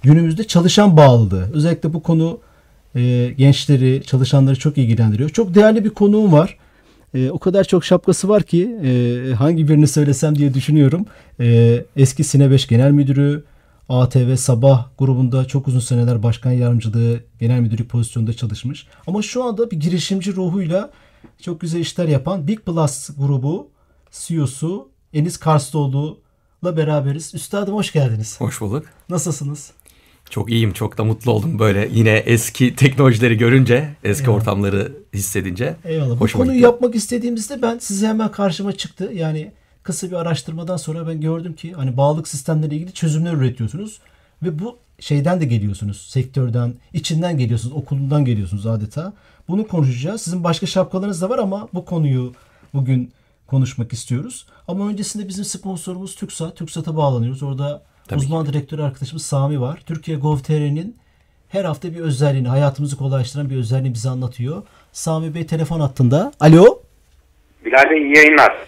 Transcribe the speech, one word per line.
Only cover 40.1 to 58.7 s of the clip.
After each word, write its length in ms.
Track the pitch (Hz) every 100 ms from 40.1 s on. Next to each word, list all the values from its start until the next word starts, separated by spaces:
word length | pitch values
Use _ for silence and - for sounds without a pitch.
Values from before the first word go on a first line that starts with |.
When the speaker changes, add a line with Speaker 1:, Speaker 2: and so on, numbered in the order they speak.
| 180
Speaker 1:
araştırmadan 600 | 170 165 - 160 170 180
sonra 320 | - 160 165
ben 120 | 160
gördüm 340 | 156 165 175
ki 180 | 160 165
hani 240 | 175 131 123
bağlılık 320 | 139 156 156
sistemleriyle 480 | 143 - 165 156 151
ilgili 160 | 175
çözümler 400 | - 165 151 170
üretiyorsunuz. 680 | 160 131 123 113 160 214 - _ _ _ _
Ve 160 | 175 151
bu 200 | 208 240 _ _
şeyden 400 | - 147 143 180
de 40 |
geliyorsunuz, 640 | 151 117 101 98 101 101 -
sektörden, 640 | 131 131 - 123 117 120 123 _
içinden 460 | 165 - 160 175 160
geliyorsunuz, 380 | 123 117 120 147
okulundan 480 | - 139 139 147
geliyorsunuz 420 | 135 110 95 101 107
adeta. 460 | 110 107 - 175 202 _ _ -
Bunu 200 | 185 214
konuşacağız. 540 | 180 135 123 147 220
Sizin 220 | 170 180
başka 220 | 175 165 190
şapkalarınız 560 | 190 185 190 202 180
da 80 | 185
var 80 | 254
ama 300 | 208 196 214
bu 100 | 180
konuyu 500 | 180 175 151 127 123 123 _ _ _
bugün 380 | 139 127 127 123 _ _ _ _
konuşmak 460 | 135 123 - 117
istiyoruz. 540 | 117 - 123 214 - - _ -
Ama 200 | 180 202
öncesinde 400 | 202 208 208 196
bizim 160 | 185
sponsorumuz 720 | 208 180 190 185 - 180 190
TürkSat. 420 | - 175 - 160 -
TürkSat'a 400 | 160 - 160 156
bağlanıyoruz. 460 | 143 123 117 131
Orada 400 | 143 135 143 147 _ _ _
Speaker 2:
Tabii 120 | 147
Speaker 1:
uzman 240 | 135 165
Speaker 2:
ki. 80 | 151
Speaker 1:
direktör 260 | 143 135